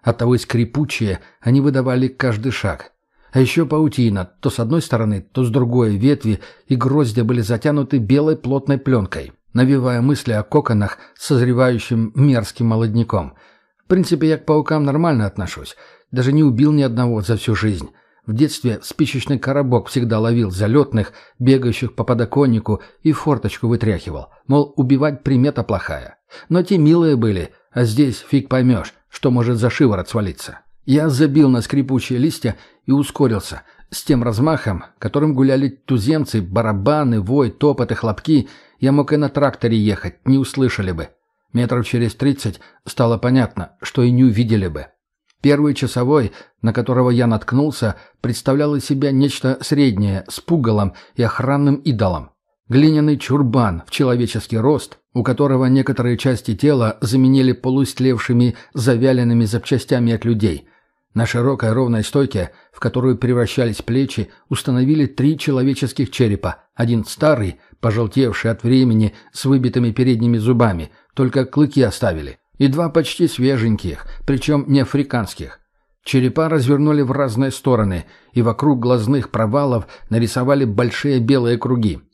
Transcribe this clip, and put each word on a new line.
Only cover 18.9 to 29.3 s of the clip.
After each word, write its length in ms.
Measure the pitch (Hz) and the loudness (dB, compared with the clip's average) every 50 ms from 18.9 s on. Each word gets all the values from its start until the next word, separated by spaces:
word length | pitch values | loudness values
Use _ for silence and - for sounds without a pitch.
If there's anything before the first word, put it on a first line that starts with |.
| - - 156 127 - 131 110 - 143 127 | -4 -2 -2 -2 -2 -6 -4 -4 -4 -4
коробок 480 | - 131 139 143 143 127 123 117 - | -2 -2 -2 -2 0 2 0 0 -2
всегда 320 | - - 135 120 113 110 107 | -2 -4 -2 -2 0 0 0
ловил 320 | 110 - 120 120 113 98 | 0 0 2 0 0 -2
залётных, 640 | 90 90 104 104 117 147 143 - - 110 98 - - - - _ _ _ | -2 -2 0 2 4 2 2 2 0 -2 -2 -2 -8 -20 -20 _ _ _
бегающих 560 | 123 127 135 131 127 120 107 - - 113 - | 2 4 4 4 2 -2 -2 -2 -6 -8 -6
по 80 | - 98 | -6 -2
подоконнику, 800 | - 123 117 120 104 - 139 143 131 117 110 - - 107 - - - _ _ _ | -2 0 -2 -2 -2 0 0 2 2 2 0 0 -2 -4 -4 -4 -16 _ _ _
и 100 | 156 151 | -2 -2
форточку 540 | - - 156 143 120 - 107 - - - | 0 0 -2 -2 0 -2 -6 -6 -4 -2
вытряхивал. 640 | 113 120 117 117 113 101 82 - 101 78 69 - - _ _ _ | -2 -2 0 0 -2 -2 -4 -6 -10 -12 -12 -14 -16 _ _ _
Мол, 260 | - 135 147 143 147 - | 0 2 2 2 0 -2
убивать 480 | - 135 123 139 131 147 151 143 - _ | -2 0 2 2 2 2 -2 -2 -4 _
примета 400 | 139 135 123 127 147 135 - 110 | 0 2 2 2 2 0 -2 -4
плохая. 540 | - 107 90 - - 80 69 64 - - _ _ _ - - - _ | -2 -4 -4 -4 -8 -10 -10 -12 -16 -20 _ _ _ -20 -20 -6 _
Но 120 | 165 180 | 0 0
те 160 | 180 - 202 | 2 2 2
милые 380 | 180 151 151 165 170 165 160 143 | 4 4 4 4 4 4 2 2
были, 380 | 120 113 110 101 92 80 - _ _ _ _ | 2 0 0 -2 -2 -6 -10 _ _ _ _
а 120 | _ - 123 | _ -2 -2
здесь 360 | 110 107 127 147 131 107 - | 0 2 2 0 0 0 -6
фиг 300 | - - - 139 - - | -6 -2 -2 -2 -2 0
поймёшь, 440 | 135 127 123 127 123 95 80 - - _ _ _ | -2 0 2 2 2 0 -2 -10 -16 _ _ _
что 200 | - - - | -20 -4 -2
может 280 | 143 | 0